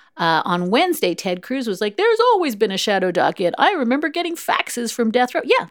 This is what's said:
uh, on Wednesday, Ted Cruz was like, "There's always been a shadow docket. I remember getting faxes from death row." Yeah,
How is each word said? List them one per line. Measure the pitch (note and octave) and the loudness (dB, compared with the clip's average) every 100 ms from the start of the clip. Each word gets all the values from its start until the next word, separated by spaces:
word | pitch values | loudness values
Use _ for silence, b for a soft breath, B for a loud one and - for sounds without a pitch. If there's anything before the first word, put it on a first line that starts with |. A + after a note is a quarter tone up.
| b - | b -4
uh, | E3+ D#3+ | 0 2
on | - F3 F3+ | 2 -2 0
Wednesday, | A#3 F#4 E4 F3+ | 2 2 0 -2
Ted | E3+ F#3+ F3+ | -2 -4 -6
Cruz | - C4 A3+ | -4 -6 -4
was | F#3 | -4
like, | G#3+ G#3 | -4 0
"There's | A4 A4 B4 | 2 4 4
always | G#4+ D#4+ G#3 | 4 2 0
been | G#3+ | 0
a | F#3+ | 0
shadow | - G3 F#3+ | 0 2 2
docket. | F3 D3 E3+ F3 - | 2 0 2 -2 2
I | D#4+ | 2
remember | G4 A#3 C4+ D#4+ | 2 0 0 -2
getting | D#4+ F4 | -4 -4
faxes | E4 - - F4+ - A#3 | -6 -2 -2 -2 -6 -6
from | - A3+ | -2 0
death | A#3+ B3 | 2 0
row." | - | -2
Yeah, | C4 B4+ - | 0 0 0